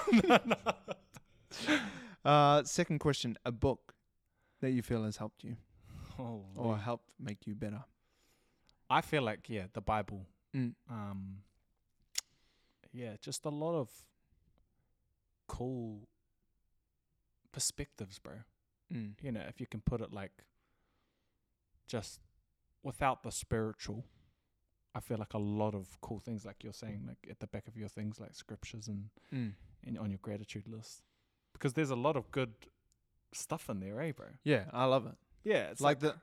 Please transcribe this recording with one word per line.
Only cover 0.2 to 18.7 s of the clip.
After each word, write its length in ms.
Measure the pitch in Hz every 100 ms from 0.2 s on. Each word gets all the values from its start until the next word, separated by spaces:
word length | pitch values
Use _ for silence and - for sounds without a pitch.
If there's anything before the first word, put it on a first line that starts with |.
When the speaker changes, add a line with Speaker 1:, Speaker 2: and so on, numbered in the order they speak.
| 359 247 247 208 - - - - - - - - - - - 302 214 - - - 143
Speaker 2:
Uh, 360 | 147 143 147
second 360 | - - 175 151
question, 380 | 151 135 123 110 123
a 60 |
book 420 | 117 143 123 - - _ _ _ _ _ -
that 120 | 131
you 100 | 127
feel 220 | 110 117 110
has 100 | 104
helped 260 | 107 - -
you 100 | 117 - - - - - -
Speaker 1:
Holy. 260 | 120 110 95 98
Speaker 2:
or 200 | 117 107
helped 320 | 104 120 _ -
make 280 | - 101 -
you 80 | 104
better? 300 | 104 107 139 _ _ _ _ _ _ _ _ _ -
Speaker 1:
I 100 | 139
feel 200 | - 151
like, 260 | 117 107 -
yeah, 180 | 110 95
the 60 | -
Bible. 440 | 98 107 98 101 92 _ _
Speaker 2:
Mm. 200 | 135 120 - -
Speaker 1:
Um, 480 | 117 101 98 95 98 - _ _ _ _ _ _ - - _ _ _ _ _ -
yeah, 220 | 123 120 104
just 240 | - 135 156
a 40 |
lot 260 | 147 160 165
of 140 | 123 - - _ _ _ _ _ _ _ _ _ _ _ _ _ -
cool 600 | - 123 127 113 104 110 _ _ _ _ _ _ _ _ _ _ _ _ _ _
perspectives, 680 | - - - 143 - 101 -
bro. 140 | - 90 117 _ _